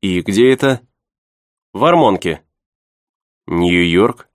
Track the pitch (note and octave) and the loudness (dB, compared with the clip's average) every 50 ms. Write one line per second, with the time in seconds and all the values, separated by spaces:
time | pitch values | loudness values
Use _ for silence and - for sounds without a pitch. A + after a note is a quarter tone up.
0 | - G2 F2+ F2 D#2+ - G2 G#2 B2 C3 C3 - - C#3 C3+ B2 _ _ _ _ | -4 -4 -4 -4 -4 -2 0 2 4 2 2 2 0 -2 -2 -2 _ _ _ _
1 | _ _ _ _ _ _ _ _ _ _ _ _ _ _ _ F#2+ B2 D#3+ F3 E3+ | _ _ _ _ _ _ _ _ _ _ _ _ _ _ _ -2 0 2 2 2
2 | D3+ A2+ G2 F#2 - F2 D#2 - _ _ _ _ _ _ _ _ _ _ _ _ | 2 2 0 0 -4 -6 -8 -8 _ _ _ _ _ _ _ _ _ _ _ _
3 | _ _ _ _ _ _ _ _ _ - F2 E2+ F2 F2+ F2 F2 F2 E2+ E2 F2 | _ _ _ _ _ _ _ _ _ -8 -4 -2 0 0 2 0 0 2 2 2
4 | G#2 A#2+ - _ - _ _ | 2 0 -2 _ -18 _ _